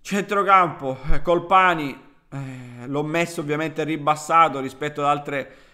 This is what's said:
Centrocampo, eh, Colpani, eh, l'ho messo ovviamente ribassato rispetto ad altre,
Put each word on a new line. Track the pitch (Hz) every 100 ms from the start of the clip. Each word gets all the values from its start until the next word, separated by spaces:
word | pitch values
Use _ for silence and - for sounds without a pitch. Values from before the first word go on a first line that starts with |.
Centrocampo, | - 196 190 202 190 190 175 - 139 131 151
eh, | 156
Colpani, | - 175 175 190 185 170 143 123 - _ _
eh, | 139 135 127 123 120 120
l'ho | 139
messo | 151 165 170 170
ovviamente | 147 147 160 151
ribassato | 151 156 147 147 - 165 160 135
rispetto | 135 - 151 147
ad | 143
altre, | 147 147 143 127 - _